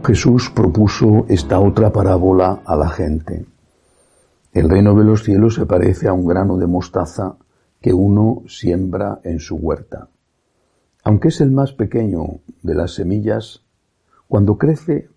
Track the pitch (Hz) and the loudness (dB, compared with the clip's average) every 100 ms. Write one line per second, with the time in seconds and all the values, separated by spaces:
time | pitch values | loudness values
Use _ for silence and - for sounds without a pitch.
0 | - 92 135 123 123 - 98 107 104 - | 2 2 4 2 0 -2 0 2 0 2
1 | 113 107 117 95 - 92 101 101 107 107 | 4 4 2 -2 0 2 2 2 0 2
2 | 92 92 92 95 92 98 - 78 80 - | 0 2 2 2 2 -2 -4 -2 -2 -4
3 | 78 80 - - - _ _ _ _ _ | -4 -6 -8 -12 -14 _ _ _ _ _
4 | _ _ _ _ _ - 80 95 104 101 | _ _ _ _ _ 0 2 4 6 6
5 | 107 107 110 98 113 113 - 90 92 95 | 4 2 2 2 2 0 -2 0 0 0
6 | 104 92 87 92 98 92 87 90 87 95 | -2 -2 0 0 0 -2 -2 -2 -4 -6
7 | 87 - 95 - _ _ _ _ - 90 | -6 -8 -10 -10 _ _ _ _ 0 2
8 | 101 101 110 127 - - - 90 92 92 | 2 2 2 -2 -12 -6 -4 -2 -4 -6
9 | 101 101 87 82 - 80 80 73 - - | -8 -8 -8 -10 -8 -8 -6 -6 -8 -18
10 | - _ _ _ _ _ _ _ _ _ | -18 _ _ _ _ _ _ _ _ _
11 | 107 104 160 - 143 135 135 - 101 117 | 0 2 0 0 0 0 -2 -4 -6 -4
12 | 110 85 76 80 - - 87 80 90 - | -4 -6 -8 -12 -20 -12 -6 -4 -4 -6
13 | 87 107 107 110 113 - _ _ _ _ | -4 -4 -4 -6 -8 -20 _ _ _ _
14 | _ _ _ 104 101 104 147 151 - 143 | _ _ _ 0 2 2 0 -2 -4 -6
15 | - | -6